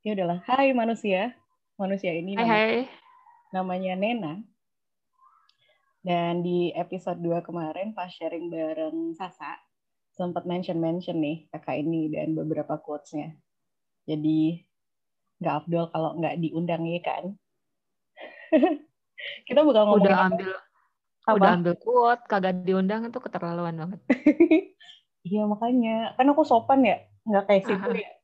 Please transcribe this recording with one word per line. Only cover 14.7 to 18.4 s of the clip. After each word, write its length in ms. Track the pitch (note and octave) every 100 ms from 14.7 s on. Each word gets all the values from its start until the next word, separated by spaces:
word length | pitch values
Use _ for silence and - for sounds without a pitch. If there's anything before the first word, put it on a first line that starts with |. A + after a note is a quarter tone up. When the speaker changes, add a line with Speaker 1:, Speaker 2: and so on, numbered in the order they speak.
| _ _ _ _ _ _ _
Speaker 1:
nggak 160 | E3+ D3
afdol 320 | D3+ E3+ E3
kalau 320 | D#3+ D#3+ D#3+
nggak 160 | D#3+ E3
diundang 480 | E3 D#3+ F3 E3
ya 160 | E3 E3+
kan? 320 | E3 - F#3 G3+ _ _ _ _ _ _ _ _ - -